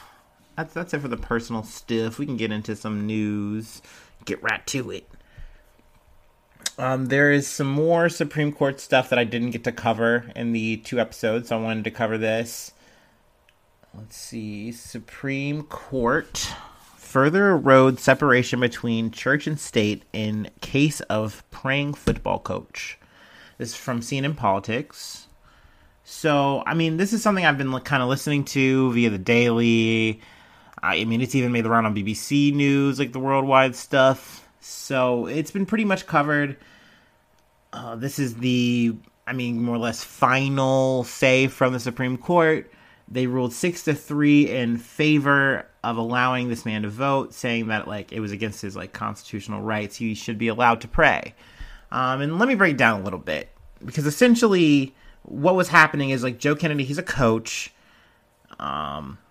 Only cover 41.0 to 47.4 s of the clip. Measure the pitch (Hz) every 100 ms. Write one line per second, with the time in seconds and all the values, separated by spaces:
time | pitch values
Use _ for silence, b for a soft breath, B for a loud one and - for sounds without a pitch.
41 | 120 - 135 131 135 - 127 127 123 120
42 | 127 127 - 175 160 160 - b b b
43 | - 123 127 127 123 - 180 175 160 147
44 | - 147 147 147 147 127 117 117 - -
45 | 151 151 139 143 139 120 - - 117 113
46 | 117 123 127 127 123 113 113 107 104 110
47 | 139 139 - -